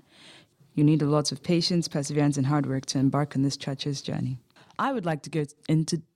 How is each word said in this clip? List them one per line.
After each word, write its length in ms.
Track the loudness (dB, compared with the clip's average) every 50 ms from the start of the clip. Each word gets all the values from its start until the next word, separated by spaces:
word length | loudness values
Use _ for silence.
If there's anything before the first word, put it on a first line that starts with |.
| _ _ _ -20 -20 -20 -20 -20 -20 _ _ _ _ _ _
you 100 | 4 4
need 200 | 4 4 4 2
a 20 |
lot 260 | 2 2 2 2 0
of 120 | -6 -4 -2
patience, 440 | 0 0 2 2 0 0 0 -2
perseverance, 480 | -2 -4 -4 -4 -2 0 2 2 2 2
and 120 | 2 0
hard 180 | 2 2 0 0
work 220 | 0 -4 -4 -4
to 100 | -4 0
embark 380 | 2 2 2 2 2 0 0 0
on 80 | 0 0
this 120 | 0 -2
treacherous 460 | -4 -6 -8 -8 -6 -6 -6 -6 -6
journey. 380 | -6 -6 -6 -4 -4 -4 -6 -8 -12 _ _ -20 -20 _ _ -4
I 120 | -4 -2
would 140 | -2 -2 -2
like 160 | -2 -4 -4 -6
to 60 | -6
go 160 | -4 -4 -4 -4 -8 _ -2 0
into 320 | 2 2 2 0 -2 -6 -6 _ _